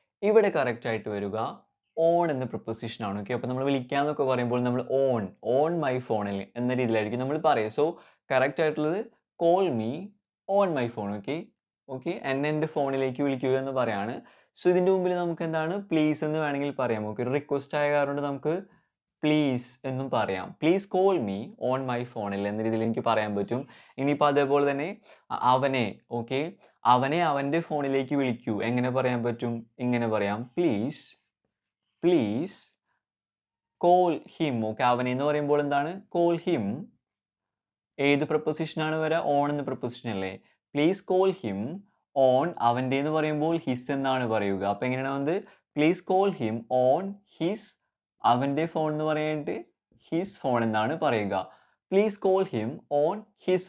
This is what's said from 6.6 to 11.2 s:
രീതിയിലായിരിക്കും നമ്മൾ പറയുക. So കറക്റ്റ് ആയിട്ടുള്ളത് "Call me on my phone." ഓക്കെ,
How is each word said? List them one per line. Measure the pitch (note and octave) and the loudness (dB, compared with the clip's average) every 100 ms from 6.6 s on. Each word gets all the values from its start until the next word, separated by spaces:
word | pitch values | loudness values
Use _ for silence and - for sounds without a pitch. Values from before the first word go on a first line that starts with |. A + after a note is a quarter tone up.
| B2 | -2
രീതിയിലായിരിക്കും | B2+ B2 A2+ G#2+ A#2+ | 0 2 2 0 -2
നമ്മൾ | C3 D3+ | -4 0
പറയുക. | D#3+ C3 G#2+ A2 | 2 2 0 0
So | D3+ - - _ - | 0 -2 -14 _ -2
കറക്റ്റ് | C3 C3+ C#3+ | 2 2 0
ആയിട്ടുള്ളത് | D#3 D3+ D3+ F#3 B3 _ _ - | -2 0 -2 -2 -6 _ _ 0
"Call | E3+ F3+ F#3+ | 4 4 4
me | A#2 A2 D3 G3+ - _ _ - | 0 -2 -6 -10 -16 _ _ -2
on | G3 G3 | 2 2
my | D3+ A#2+ | 0 -4
phone." | A#2 G2+ | -4 -6
ഓക്കെ, | G#2 | -6